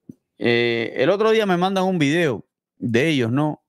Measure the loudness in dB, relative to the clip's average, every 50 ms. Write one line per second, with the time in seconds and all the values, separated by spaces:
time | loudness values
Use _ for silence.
0 | _ -20 -20 _ _ _ _ -4 0 0 2 2 2 0 0 -2 -4 -4 -2 0
1 | 0 2 2 2 2 2 2 2 2 0 0 0 0 0 0 -2 -2 0 0 0
2 | 0 0 0 0 0 -2 -2 -4 -8 _ _ _ _ _ _ -8 -4 0 0 2
3 | 2 2 0 0 0 0 0 0 -2 -2 -4 -8 _